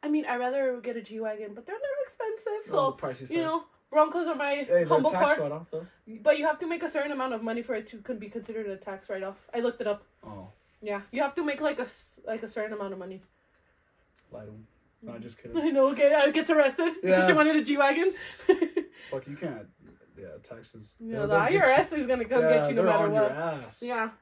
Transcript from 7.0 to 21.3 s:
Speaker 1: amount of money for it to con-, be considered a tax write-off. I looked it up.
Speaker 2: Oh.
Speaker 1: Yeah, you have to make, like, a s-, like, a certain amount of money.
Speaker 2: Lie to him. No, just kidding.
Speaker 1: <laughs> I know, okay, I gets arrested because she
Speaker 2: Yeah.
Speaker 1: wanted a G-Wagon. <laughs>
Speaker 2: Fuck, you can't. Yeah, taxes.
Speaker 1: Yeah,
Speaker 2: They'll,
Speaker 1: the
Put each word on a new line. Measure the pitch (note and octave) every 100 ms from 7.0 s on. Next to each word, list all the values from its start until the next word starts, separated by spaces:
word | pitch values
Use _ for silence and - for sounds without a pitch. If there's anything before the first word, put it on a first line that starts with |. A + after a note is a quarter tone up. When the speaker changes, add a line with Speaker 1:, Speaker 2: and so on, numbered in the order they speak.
| C#4+
Speaker 1:
amount | C#4 C4
of | A3+
money | A3+ A#3
for | A#3
it | A3+ A3+
to | A3+
con-, | G3+ A#3
be | G3+
considered | A#3 - A3 G#3
a | F#3+
tax | - F#3+ -
write-off. | G3 G3 G3 _
I | -
looked | A#3+ -
it | G#3+
up. | G#3 _ _
Speaker 2:
Oh. | A2+ G2+ F#2+ _ _ _
Speaker 1:
Yeah, | - G3 G3
you | A#3+
have | C#4
to | C#4
make, | D4+ C#4
like, | D4+ C#4
a |
s-, | B3 - - _
like, | - A3+
a | A3
certain | A3+ G#3+
amount | G#3+ G3
of | F#3+
money. | F#3 F#3 _ _ _ _ _ _ _ _ _ _ _
Speaker 2:
Lie | A2
to | G#2
him. | A2 A2 _ _ _
No, | A3 -
just | - -
kidding. | A#3 E4
Speaker 1:
<laughs> |
I | D4+
know, | C#4 C4+
okay, | B3 C#4+
I | D4+ C#4+
gets | D4+ D#4
arrested | D#4 C#4 C4+ E4+ D#4+
because | F#3 F#3
she | F#3
Speaker 2:
Yeah. | D#4
Speaker 1:
wanted | D4+ D#4
a |
G-Wagon. | A#3 C#4+ C#4 D4+ F4+
<laughs> | F#4+ - - - F#4 E4 - - - -
Speaker 2:
Fuck, | C3+ C3+
you | C#3+
can't. | D#3+ A#2+ G2 _ - - _ -
Yeah, | - D2+
taxes. | - A#2 - A2+ G#2+ _
Speaker 1:
Yeah, | A3+ A3+
Speaker 2:
They'll, |
Speaker 1:
the | G3+